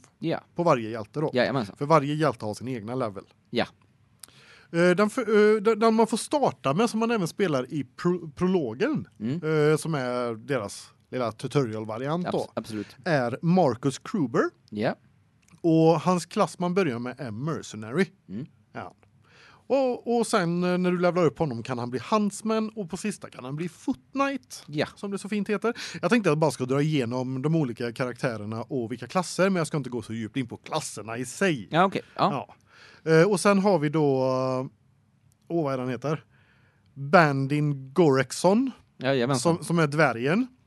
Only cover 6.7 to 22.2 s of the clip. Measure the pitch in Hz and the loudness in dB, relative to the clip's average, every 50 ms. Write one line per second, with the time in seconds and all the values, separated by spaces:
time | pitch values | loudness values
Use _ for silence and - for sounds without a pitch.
6.7 | 139 185 240 226 - 220 226 226 240 220 175 160 - - 202 180 147 127 127 127 | 2 2 0 0 0 -2 -2 0 0 -2 -2 -4 -2 -2 0 0 0 -2 -2 -2
7.7 | 160 147 135 - _ - - 175 180 175 165 156 - - 180 185 190 185 147 113 | -6 -6 -6 -6 _ -2 -2 0 0 0 -4 -12 -6 -2 -2 0 2 0 0 -2
8.7 | 110 131 196 294 302 160 101 - _ - 104 117 139 175 156 156 160 156 147 151 | -2 -2 -2 -2 0 -4 -6 -8 _ -8 -4 -4 -4 -2 -2 0 2 4 4 4
9.7 | 156 147 - 160 160 139 127 123 123 123 123 120 113 110 117 127 143 123 101 98 | 4 2 0 -2 -2 -2 -2 -2 -2 -2 -2 -4 -6 -8 -6 -4 -4 -2 -2 -6
10.7 | - - - - _ _ _ _ - 127 123 110 110 - - 127 123 147 135 110 | -10 -14 -18 -20 _ _ _ _ -6 -4 -2 -4 -4 -6 -10 -2 0 0 0 0
11.7 | 110 110 110 107 110 113 131 143 156 175 180 - - 160 110 - _ - 113 113 | -4 -6 -6 -8 -8 -6 -4 -4 -4 -4 -2 -2 -2 -2 -4 -4 _ -10 -8 -6
12.7 | 110 104 101 - - - - 185 156 139 123 120 120 - - 165 180 185 170 135 | -8 -8 -8 -10 -14 -10 -2 0 0 0 0 -2 -4 -2 0 2 4 4 4 4
13.7 | 113 - - 139 131 - _ - - 208 143 120 123 180 294 349 - _ _ _ | 2 0 -2 -2 -4 -4 _ -6 -2 -2 -2 0 0 0 0 -2 -4 _ _ _
14.7 | 110 104 107 147 226 - _ _ _ _ _ _ _ _ _ _ - _ - 170 | -6 -2 -2 -2 -2 -4 _ _ _ _ _ _ _ _ _ _ -20 _ 2 4
15.7 | 160 160 160 160 170 156 - 175 185 175 170 - - 214 190 160 - - 180 180 | 4 6 6 6 4 4 2 2 0 0 -2 -4 -2 -2 -2 -2 -2 -4 -4 -2
16.7 | 175 196 190 147 117 117 120 127 131 - 147 117 104 113 139 165 151 104 - - | 0 0 0 0 -2 -4 -6 -8 -10 -10 -10 -10 -8 -6 -6 -6 -6 -6 -8 -10
17.7 | - 110 107 107 123 170 196 190 _ _ _ - 92 110 151 - _ _ _ _ | -12 -12 -12 -6 -2 -2 -2 -2 _ _ _ -14 -12 -12 -12 -12 _ _ _ _
18.7 | _ 123 98 87 - _ _ _ _ _ _ _ _ - - - - _ _ - | _ -14 -14 -14 -16 _ _ _ _ _ _ _ _ -20 -20 -20 -20 _ _ -2
19.7 | 233 277 269 254 247 - - 233 233 240 220 - - 214 175 170 170 175 180 180 | 0 2 2 0 -2 -4 -2 -2 0 0 2 2 2 2 2 2 0 0 0 0
20.7 | 180 180 180 180 180 175 175 175 165 180 175 147 - - 165 147 117 117 110 - | 0 2 2 0 0 2 2 2 4 4 2 2 2 0 -2 -2 -2 -6 -6 -6
21.7 | 131 117 120 123 123 127 - - 220 214 | -6 -6 -6 -6 -6 -6 -2 0 0 2